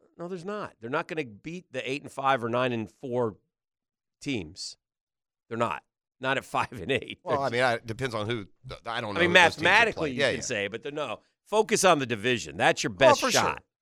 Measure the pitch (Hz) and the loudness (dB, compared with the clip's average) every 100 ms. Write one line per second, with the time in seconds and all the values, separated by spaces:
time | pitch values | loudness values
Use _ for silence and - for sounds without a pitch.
0 | _ - 175 185 175 208 135 - 117 147 | _ -14 -12 -10 -8 -8 -10 -12 -6 -4
1 | 170 165 131 101 151 175 - 127 113 143 | -4 -6 -8 -10 -14 -14 -10 -8 -6 -6
2 | - - 135 135 117 123 127 117 107 - | -8 -2 0 2 0 0 0 -2 -6 -10
3 | 139 123 113 90 _ _ _ _ _ _ | -6 -2 -2 -4 _ _ _ _ _ _
4 | _ _ 147 123 78 95 - - _ _ | _ _ -6 -6 -6 -12 -14 -16 _ _
5 | _ _ _ _ _ 117 113 71 - _ | _ _ _ _ _ -2 -2 -2 -8 _
6 | _ _ 131 135 - 165 - 123 92 131 | _ _ -2 -2 -2 -2 -2 -4 -2 -2
7 | - 98 180 147 135 120 127 117 117 110 | -2 -10 -2 0 0 2 2 0 -4 -6
8 | 131 110 104 120 95 _ - 87 117 113 | -4 -4 -4 -6 -8 _ -16 -14 -8 -6
9 | 110 104 175 180 165 - 170 208 226 - | -4 0 4 6 6 4 2 4 4 0
10 | 156 127 135 98 - 110 101 110 143 147 | -4 0 0 0 -2 -2 -2 -6 -8 -6
11 | 135 101 _ _ _ 214 214 214 190 156 | -6 -8 _ _ _ 0 2 4 6 4
12 | 127 113 113 120 76 78 139 165 143 90 | 2 -2 0 0 -2 2 2 2 -2 4
13 | 220 285 262 190 95 - - _ | 6 6 4 2 2 -2 -10 _